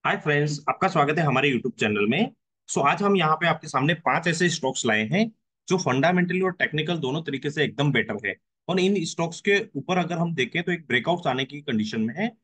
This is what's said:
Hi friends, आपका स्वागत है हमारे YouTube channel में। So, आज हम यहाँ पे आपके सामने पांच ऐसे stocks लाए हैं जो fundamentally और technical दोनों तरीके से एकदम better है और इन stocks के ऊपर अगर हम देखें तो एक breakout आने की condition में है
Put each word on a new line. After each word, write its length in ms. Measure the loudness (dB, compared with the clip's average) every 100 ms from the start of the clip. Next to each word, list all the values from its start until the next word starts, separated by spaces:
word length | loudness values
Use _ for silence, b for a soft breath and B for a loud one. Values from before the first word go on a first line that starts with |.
Hi 140 | -2 -2
friends, 420 | 0 2 0 -2 -6
आपका 180 | -2 0
स्वागत 300 | 2 2 2
है 60 | 2
हमारे 240 | 2 2
YouTube 300 | 0 -4 -2
channel 260 | 0 2 2
में। 220 | 2 0 -4 _ _ -6
So, 120 | 0
आज 200 | 2 2
हम 120 | 2 2
यहाँ 180 | 2 2
पे 120 | 0
आपके 200 | -2 -2
सामने 260 | 0 0 0
पांच 320 | 0 0 0
ऐसे 200 | 0 0
stocks 360 | 0 -2 -2 0
लाए 180 | 0 2
हैं 200 | 0 0 _ _ _ -2
जो 100 | 0
fundamentally 640 | 2 2 4 2 2 0
और 100 | -2
technical 440 | -2 -4 -2 -2 -2
दोनों 240 | -2 -4
तरीके 260 | -4 -6 -4
से 140 | -2
एकदम 280 | -2 0 0
better 360 | 2 -2 -6 -6
है 80 | -8 _ _ -4
और 120 | 0
इन 160 | 2 2 -2
stocks 360 | -4 -4 -2
के 160 | 2 2 0 -10
ऊपर 220 | -2 -2
अगर 200 | 0 -2
हम 160 | -2 -2
देखें 260 | -2 -2
तो 80 | -2
एक 140 | -4 -2
breakout 400 | -2 0 -2 0
आने 180 | -2 -4
की 140 | -8
condition 400 | -4 -2 -2 -2
में 120 | -4 -2
है 140 | -6 -6